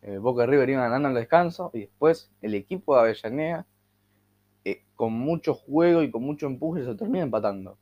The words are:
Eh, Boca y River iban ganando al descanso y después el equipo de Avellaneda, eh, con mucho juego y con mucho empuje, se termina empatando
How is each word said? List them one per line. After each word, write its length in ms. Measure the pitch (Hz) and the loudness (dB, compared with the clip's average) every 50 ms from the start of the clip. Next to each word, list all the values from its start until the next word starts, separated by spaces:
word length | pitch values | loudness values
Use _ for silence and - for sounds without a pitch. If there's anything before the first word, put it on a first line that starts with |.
Eh, 180 | - 104 101 98 | -12 -10 -10 -2
Boca 240 | 101 123 127 120 120 | -2 -2 2 2 2
y 40 | 117 | 4
River 220 | 139 143 131 127 | 4 4 4 2
iban 140 | 135 135 127 | 2 0 0
ganando 260 | 117 117 135 147 143 | 0 0 0 0 0
al 60 | 131 | 0
descanso 540 | 120 113 - - 170 175 170 170 - 180 170 - | -2 -2 2 4 4 4 2 -2 -6 -10 -8 -8
y 80 | 117 | -10
después 500 | 101 - _ _ 143 156 165 165 - _ _ _ | -12 -12 _ _ 2 2 2 2 -2 _ _ _
el 120 | - 107 107 | -6 -4 -4
equipo 420 | 101 101 _ 190 185 - - 143 | -4 -4 _ -10 -8 0 4 4
de 60 | 127 | 6
Avellaneda, 640 | 113 113 107 - - 110 120 143 156 160 170 160 185 _ _ _ _ _ _ _ _ _ _ _ _ _ _ _ _ _ _ _ _ | 6 4 2 -2 -6 -6 -6 -4 -4 -4 -6 -6 -10 _ _ _ _ _ _ _ _ _ _ _ _ _ _ _ _ _ _ _ _
eh, 180 | 95 98 - _ _ _ | -8 -8 -8 _ _ _
con 180 | _ 117 113 113 | _ -4 -4 -2
mucho 400 | 113 123 147 170 165 - - 135 | -4 -2 -2 -2 -2 -2 -4 -4
juego 500 | - _ - 139 156 170 175 170 170 156 | -4 _ -2 0 2 4 6 6 4 2
y 80 | 123 | 0
con 100 | 113 113 | -2 -4
mucho 240 | 123 143 151 147 156 | -6 -6 -6 -6 -6
empuje, 380 | 143 135 123 147 165 165 180 127 | -8 -6 -4 -6 -4 -4 -4 -4
se 100 | 123 117 | -6 -6
termina 280 | 101 226 202 262 185 175 | -6 -6 -4 -2 -2 -2
empatando 540 | 135 110 110 104 104 101 98 95 90 98 _ | -2 -2 -2 -2 -2 -4 -4 -12 -14 -18 _